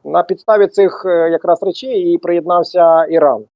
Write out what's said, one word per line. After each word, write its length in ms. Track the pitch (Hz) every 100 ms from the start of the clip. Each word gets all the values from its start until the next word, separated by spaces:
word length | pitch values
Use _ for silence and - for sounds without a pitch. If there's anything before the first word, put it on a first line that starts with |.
На 180 | 143 160
підставі 440 | 175 190 - 214 196
цих, 360 | 196 190 - 190
е, 240 | 175 165
якраз 320 | 160 - 170
речей 400 | 196 - 262 220
і 160 | 175 170
приєднався 840 | 170 170 160 175 170 180 165 165
Іран, 400 | 160 165 147 113 107